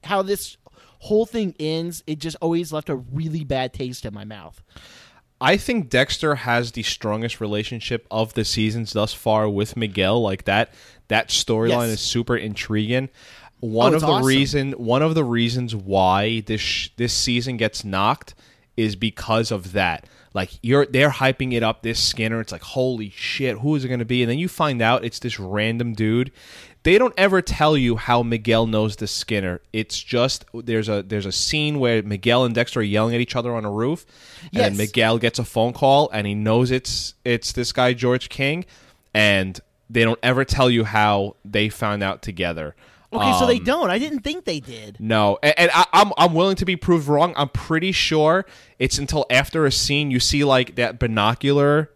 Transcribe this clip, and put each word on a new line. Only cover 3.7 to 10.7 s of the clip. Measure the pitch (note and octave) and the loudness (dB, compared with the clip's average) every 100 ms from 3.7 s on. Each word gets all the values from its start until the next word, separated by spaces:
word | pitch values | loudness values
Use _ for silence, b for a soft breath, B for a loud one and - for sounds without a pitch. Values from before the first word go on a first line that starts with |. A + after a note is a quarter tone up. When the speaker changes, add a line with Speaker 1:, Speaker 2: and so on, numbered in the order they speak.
Speaker 1:
taste | - C3 B2 A2+ | -6 -8 -8 -12
in | |
my | G2+ | -12
mouth. | G#2 G#2 E2 - _ B B B B B _ _ | -16 -16 -18 -20 _ B B B B B _ _
Speaker 2:
I | C3 G3 | 2 2
think | - A#3+ C3 | 2 -2 0
Dexter | B2+ C#3 - D#3 C#3 | 0 0 0 -2 -2
has | B2 A#2+ A#2+ | 0 0 -2
the | A#2 | -6
strongest | A2 - A2 G#2+ A#2 - | -8 -6 -4 -4 -4 -6
relationship | G#2+ G#2 G#2+ A#2 - A#2+ _ | -4 -4 -4 -8 -6 -6 _
of | A2 A2+ | -2 -2
the | - G#2+ | -2 -2
seasons | - A2 A#2 A2 | 0 0 -2 -4
thus | G#2+ G#2 | -2 -2
far | - A2+ A2 G#2+ | -2 0 2 2
with | G2+ G#2+ A#2+ | 0 -4 -4
Miguel. | A2 G2 F#2 A#2 | -4 0 2 2
Like, | G#2+ F#2+ - | 0 -2 0
that, | G2+ A#2 | 0 0